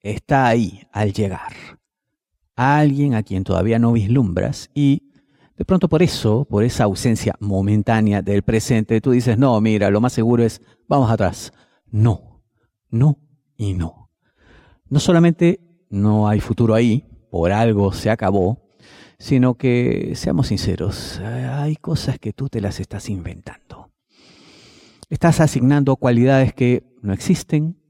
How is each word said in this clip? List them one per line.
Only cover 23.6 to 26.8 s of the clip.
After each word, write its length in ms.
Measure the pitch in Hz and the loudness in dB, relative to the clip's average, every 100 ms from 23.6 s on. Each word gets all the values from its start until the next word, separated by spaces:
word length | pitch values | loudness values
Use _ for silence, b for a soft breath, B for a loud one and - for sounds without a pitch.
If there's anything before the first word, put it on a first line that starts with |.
| _ - - _ _ B B B B B B B B B - | _ -20 -20 _ _ B B B B B B B B B -10
Estás 300 | 156 170 160 | 0 2 4
asignando 560 | 156 139 123 147 139 131 | 2 2 2 2 2 0
cualidades 580 | 127 120 127 135 131 | 2 2 4 4 2
que 300 | - 123 123 | 0 0 0